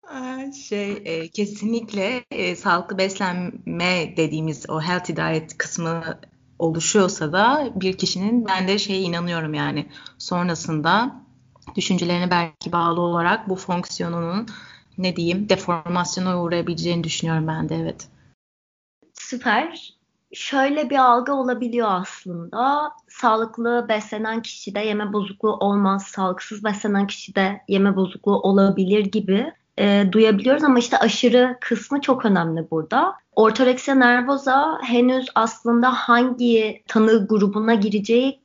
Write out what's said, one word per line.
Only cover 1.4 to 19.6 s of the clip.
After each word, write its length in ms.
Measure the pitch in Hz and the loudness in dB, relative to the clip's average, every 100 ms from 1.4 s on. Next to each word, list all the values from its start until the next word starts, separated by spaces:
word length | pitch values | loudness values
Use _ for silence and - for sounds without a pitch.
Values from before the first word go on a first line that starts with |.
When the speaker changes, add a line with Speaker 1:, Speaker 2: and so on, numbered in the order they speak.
| 202 208 214 233 226 208 190 254 240 | -6 -4 -4 -4 -6 -4 -4 -4 -8
Speaker 1:
e, 260 | - 180 170 | -6 -4 -4
sağlıklı 420 | 202 175 180 196 | 0 0 -2 -2
beslenme 1160 | 190 196 190 180 175 - - 170 180 180 156 - | -2 -2 -4 -4 -8 -10 -10 -2 0 0 -2 -2
dediğimiz 540 | 156 156 160 147 - | -2 0 -4 -6 -6
o 100 | 156 | -6
healthy 360 | 160 180 180 160 | -2 -4 -4 -4
diet 420 | 160 160 160 - | -2 -4 -6 -10
kısmı 600 | - - 165 165 165 - - _ _ _ | -8 -6 -4 -4 -8 -12 -18 _ _ _
oluşuyorsa 760 | 165 165 160 214 185 196 156 | -2 -2 0 2 2 0 -2
da 380 | 175 220 294 262 | 2 2 2 -2
bir 240 | 196 185 185 | -2 -4 -2
kişinin, 480 | 185 185 202 240 214 | -4 -2 0 0 0
ben 220 | 185 185 | -2 0
de 100 | 202 | 0
şeye 220 | 202 190 | 0 -2
inanıyorum 540 | 190 170 175 170 156 | -2 -2 -4 -4 -4
yani, 320 | 151 143 175 185 - - _ | -4 -4 -4 -8 -14 -20 _
sonrasında 1000 | - 180 175 160 - 156 151 196 247 - _ _ _ _ - - | -6 -2 -2 -4 -4 -2 2 2 0 -6 _ _ _ _ -10 -6
düşüncelerine 540 | - 180 170 175 180 | -2 0 0 0 2
belki 420 | 175 170 151 170 | 0 0 _ -4
bağlı 280 | 175 170 165 | 0 0 0
olarak 480 | 175 170 170 220 202 | 0 0 0 0 -2
bu 80 | 185 | -6
fonksiyonunun, 920 | - 180 180 - 175 170 170 190 220 - - - _ - | -4 -4 -4 -8 -6 -4 -4 -6 -8 -14 -20 -20 _ -6
ne 180 | 185 175 | -4 -2
diyeyim, 320 | 170 180 208 | -2 -2 0
deformasyona 960 | 185 - 170 156 175 175 - 185 180 | 0 0 -4 -2 -2 -2 -2 -2 0
uğrayabileceğini 640 | 170 170 170 165 170 170 | 0 -2 -2 -4 -2 -2
düşünüyorum 420 | 165 - 165 160 160 | -2 -4 -2 -2 -2
ben 220 | 160 156 | -4 -4
de, 80 | 160 | -4
evet. 320 | 165 - - _ _ _ _ _ _ _ _ _ _ | -6 -8 -18 _ _ _ _ _ _ _ _ _ _
Speaker 2:
Süper. 840 | - - 247 254 214 | -20 -12 -6 0 0